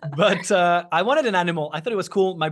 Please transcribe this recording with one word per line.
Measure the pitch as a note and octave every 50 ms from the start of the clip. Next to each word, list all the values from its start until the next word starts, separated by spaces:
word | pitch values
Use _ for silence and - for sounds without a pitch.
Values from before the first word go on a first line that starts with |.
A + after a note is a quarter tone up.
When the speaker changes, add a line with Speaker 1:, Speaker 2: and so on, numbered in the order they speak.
Speaker 1:
<laughs> | - D3+ C#3+
Speaker 2:
but, | C#3+ G3+ G3+ G3 F3 F3+ -
uh, | G#3 F#3 F3 F3 F3 F3 F3 F3
I | D#3 E3 F#3+
wanted | A3+ C#4 D#4 C#4+
an | A#3 G3+
animal. | F3+ F3 F3 E3+ E3 D3 D3 D3
I | D#3
thought | D#3+ B3 A3+
it |
was | G3 E3+ -
cool. | - G3+ F#3+ F#3 F#3 E3
My, | D#3 D#3